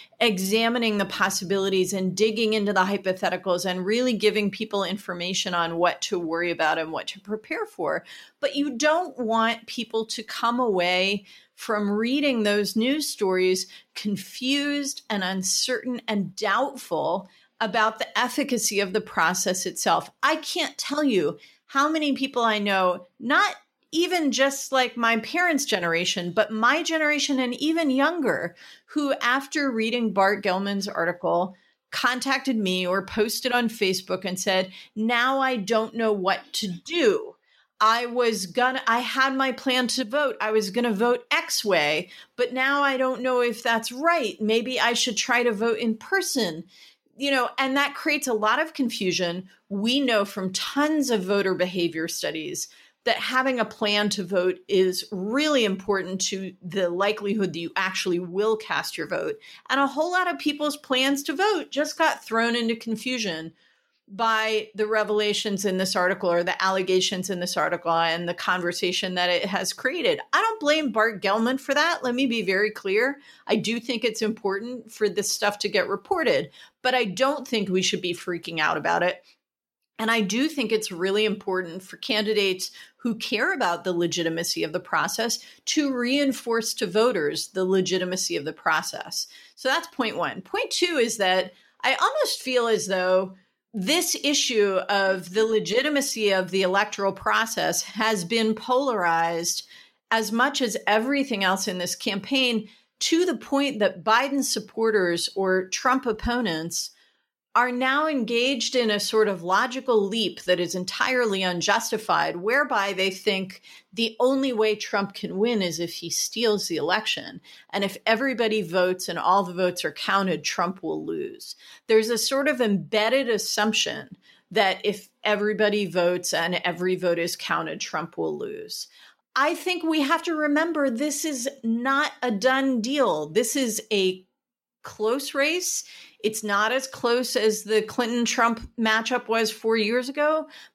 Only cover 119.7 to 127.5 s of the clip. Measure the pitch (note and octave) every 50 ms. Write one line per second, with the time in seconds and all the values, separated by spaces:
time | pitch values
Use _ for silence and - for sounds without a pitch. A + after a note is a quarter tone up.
119.7 | F3+ - - D3+ - - - G#3 F#3+ G3 F#3+ F#3 E3 - - - - - E3+ F3+
120.7 | F#3 - - D#3+ D#3 D#3 D#3 E3 E3 D#3 C#3 - - - - - - _ - -
121.7 | - - _ - A3 A3 A3 A3+ A#3+ G#3+ - - C4+ C#4 C#4 D4+ C#4 A#3+ A#3+ G#3+
122.7 | G3+ F3+ D3 - A3 G#3 G#3+ A3+ B3+ C#4 C4 A#3 A3 G3 - - - A3 G#3 A3
123.7 | G#3+ - - - - - - - - _ _ - - _ _ - F3+ A3 G3+ F#3+
124.7 | F#3 - - G3+ F3+ F#3+ - - _ _ - G#3+ G#3 G3 G#3 G#3+ G#3 F#3 G#3+ G#3
125.7 | G3+ G#3+ G3+ E3 D#3+ F#3 F3 F3 F3+ F3+ F3+ - F#3 D#3+ E3+ F3 F3+ - - F3+
126.7 | E3 E3+ F3+ F#3 F#3 D#3+ F3+ F3 E3+ E3+ E3+ E3+ - - - -